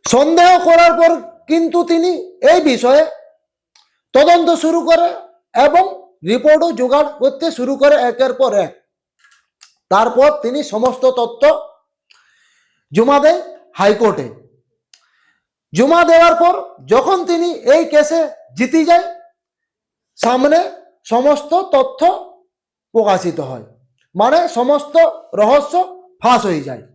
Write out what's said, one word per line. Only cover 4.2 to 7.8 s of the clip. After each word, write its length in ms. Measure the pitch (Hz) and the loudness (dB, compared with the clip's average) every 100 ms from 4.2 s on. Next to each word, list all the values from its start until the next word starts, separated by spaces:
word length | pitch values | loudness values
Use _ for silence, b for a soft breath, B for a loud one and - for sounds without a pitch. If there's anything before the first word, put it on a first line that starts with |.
| 302 349 330 320 | 4 2 2 -2
শুরু 160 | 320 330 330 | -2 -2 0
করে 180 | 330 339 339 - _ _ 226 285 | 0 0 -6 -18 _ _ 0 2
এবং 160 | 339 381 - - _ 160 | 2 0 -6 -20 _ -6
রিপোর্টও 400 | 233 302 302 339 233 | 0 2 2 0 -2
জোগাড় 300 | 254 277 294 - | -2 0 -2 -2
করতে 260 | 262 269 330 - | -4 -4 -8 -6
শুরু 160 | 254 269 | -8 0